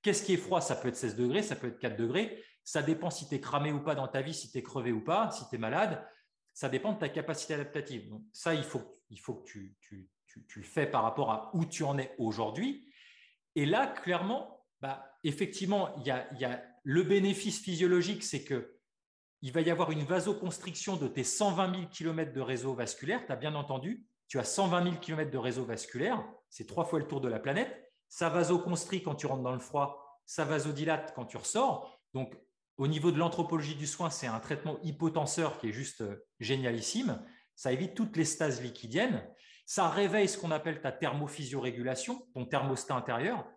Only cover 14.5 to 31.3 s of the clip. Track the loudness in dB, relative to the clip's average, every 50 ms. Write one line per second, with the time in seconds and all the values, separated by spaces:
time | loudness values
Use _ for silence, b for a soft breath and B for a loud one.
14.5 | -14 -20 _ _ _ _ -8 -8 -8 -8 -10 -20 -18 _ -2 -2 0 0 -2 -2
15.5 | -2 -4 0 2 2 2 2 0 -4 -6 -2 -2 -2 -2 -2 -6 -6 -4 -4 -4
16.5 | -4 -4 -8 -16 -20 _ _ 2 4 4 6 6 6 6 6 4 2 0 -2 -4
17.5 | -4 -4 -4 -4 0 4 4 6 6 6 4 2 0 -2 -4 -4 -4 -4 -2 -2
18.5 | -2 -2 -2 -6 -14 _ _ _ _ _ _ _ _ _ _ _ _ _ -10 0
19.5 | 2 4 4 4 4 4 2 2 2 -2 0 2 2 2 2 2 0 0 -2 -4
20.5 | -6 -6 -8 -8 -8 -6 -4 -2 -2 0 0 -2 0 0 0 0 2 4 4 4
21.5 | 4 4 2 2 2 -2 -4 -8 -8 -4 -2 -2 0 0 -2 -2 -2 -2 0 0
22.5 | 0 0 0 -2 -2 -2 -2 -4 -4 -6 -2 -2 -2 -2 -2 -4 -6 -4 -2 -4
23.5 | -2 -4 -4 -4 -4 -4 -2 -4 -6 -6 -10 _ _ _ _ _ -2 -2 0 0
24.5 | 2 2 2 4 4 4 4 2 0 -2 -4 -4 -2 -2 -2 -2 -2 -2 -2 0
25.5 | -2 -2 -2 -4 -4 -6 -6 -8 -4 -2 0 0 0 -2 -4 -8 -14 -20 _ _
26.5 | -14 -14 -12 -4 -2 -2 0 2 0 0 0 0 -4 -2 0 0 -2 -2 -2 0
27.5 | 0 0 0 -2 -6 -12 B B B B B _ -4 0 0 2 4 4 6 6
28.5 | 4 4 4 2 -2 -2 -2 -2 -2 -2 0 -2 -4 -2 -2 -2 0 0 0 -2
29.5 | -2 -2 -4 -2 0 0 0 0 -2 -10 -16 -20 -20 _ _ -8 -2 0 2 2
30.5 | 2 2 2 0 -2 0 2 2 2 2 0 -6 -8 -8 -10 -8